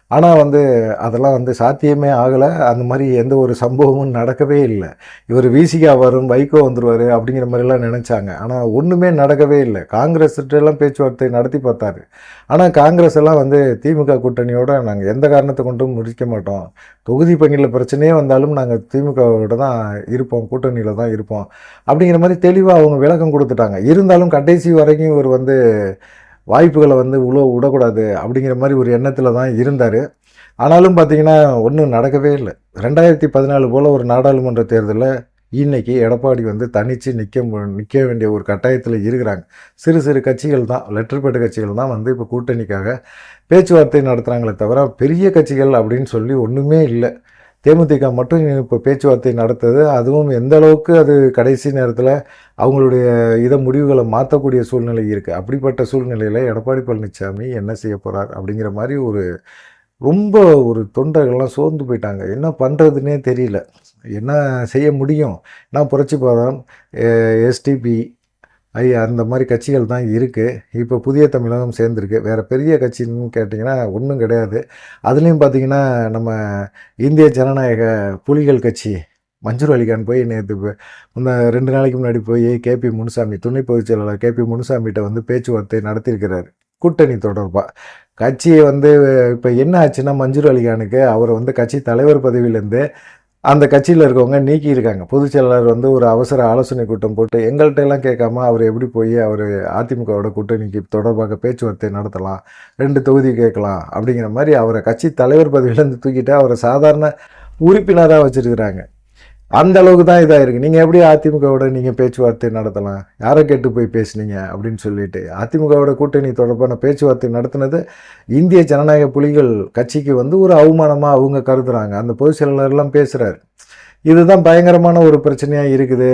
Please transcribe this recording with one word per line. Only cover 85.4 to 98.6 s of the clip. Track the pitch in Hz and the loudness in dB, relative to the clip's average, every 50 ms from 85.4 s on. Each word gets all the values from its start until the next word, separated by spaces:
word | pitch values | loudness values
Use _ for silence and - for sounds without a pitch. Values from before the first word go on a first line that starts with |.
| 120 123 120 107 98 98 110 110 | -4 -4 -6 -6 -4 -6 -6 -6
நடத்தியிருக்கிறாரு | 104 107 107 110 110 127 113 101 104 92 92 90 87 - _ _ _ _ _ _ | -6 -6 -8 -6 -6 -6 -4 -4 -4 -6 -6 -6 -8 -10 _ _ _ _ _ _
கூட்டணி | - 175 156 - 156 131 123 | -4 -2 2 2 2 2 0
தொடர்பா. | 101 104 104 98 107 101 90 87 101 - - - _ - - - - _ _ _ | -4 -4 -6 -4 -6 -8 -4 -4 -4 -4 -4 -14 _ -20 -20 -20 -20 _ _ _
கட்சியை | - 110 123 135 - - 170 160 156 | -4 -4 -4 -4 0 2 4 6 6
வந்து | 151 143 139 143 139 151 147 147 143 135 135 127 123 120 | 6 4 2 2 4 4 6 6 4 4 4 2 2 0
இப்ப | 123 120 123 123 | -2 -2 -2 0
என்ன | 120 123 139 160 185 175 160 | 0 0 0 2 2 2 2
ஆச்சுன்னா, | 143 - - 131 143 143 | 2 0 -2 -4 -4 -2
மன்சூர் | 135 131 131 135 147 147 147 | -2 -2 -2 0 2 2 2
அலிகானுக்கு | 131 123 117 117 113 113 110 98 117 131 135 | 2 2 0 -2 -2 -4 -4 -2 0 0 2
அவரை | 123 110 110 117 113 117 | 2 2 0 0 0 0
வந்து | 110 120 135 | -2 -2 -4
கட்சி | 131 - 120 117 - 139 | -2 -4 -4 -4 -4 -6
தலைவர் | 139 120 117 120 143 151 151 139 | -4 -2 -2 2 4 4 2 4
பதவியிலேருந்து | 127 127 120 123 120 120 113 110 101 101 110 127 143 143 - - _ - _ _ _ _ _ _ - | 2 0 0 0 0 0 -2 -4 -4 -4 -2 -2 -4 -4 -8 -16 _ -20 _ _ _ _ _ _ 0
அந்த | 135 139 147 143 | 2 4 4 4
கட்சியில | 139 143 143 143 - 175 160 151 | 4 2 2 2 2 4 4 4
இருக்கவங்க | 131 117 127 123 127 139 143 | 4 4 2 2 2 2 0
நீக்கியிருக்காங்க. | 135 135 151 156 143 147 139 127 113 117 101 92 87 - | 0 0 0 0 0 0 0 0 0 -2 -4 -6 -6 -4
பொதுச் | 131 139 143 135 | -2 -2 -2 0
செயலாளர் | 143 143 131 123 123 123 117 | 0 0 2 2 2 2 2
வந்து | 117 117 120 127 135 | 2 2 2 2 0
ஒரு | 135 123 120 117 | 2 2 2 2
அவசர | 113 120 127 120 143 131 120 | 2 0 0 0 0 0 2
ஆலோசனை | 113 113 131 123 - 135 123 117 | 2 0 0 -2 -2 -4 -6 -4
கூட்டம் | 101 113 98 104 107 107 | -6 -6 -6 -6 -6 -2
போட்டு, | 110 113 110 - 117 110 113 | -4 -4 -2 -2 -2 -2 -2
எங்கள்ட்ட | 139 147 151 151 139 | 0 2 2 2 2
எல்லாம் | 143 143 139 143 135 | 0 0 0 -2 -2
கேட்காம | 127 131 123 120 117 113 117 123 127 | -2 -4 -2 -2 -2 -2 -2 -2 -2
அவர் | 120 117 113 | 0 0 2